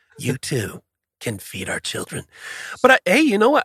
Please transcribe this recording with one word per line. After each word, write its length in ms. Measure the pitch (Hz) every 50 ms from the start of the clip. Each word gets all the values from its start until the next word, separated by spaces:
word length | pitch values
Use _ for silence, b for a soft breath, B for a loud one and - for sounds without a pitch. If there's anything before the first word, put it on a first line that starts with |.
| _ _ _ 147
you 180 | 120 123 143 -
too 440 | - - 156 120 101 90 - - - _ _ _ _ _ _ _
can 180 | - 127 107 98
feed 320 | - - - - - -
our 100 | - -
children. 460 | - - - - - - - - - B B B B B B B B B B B
But 100 | - 254
I, 80 | 262 - -
hey, 160 | 175 185 277
you 160 | 320 285 202 208
know 140 | 214 254
what? 100 | 302 269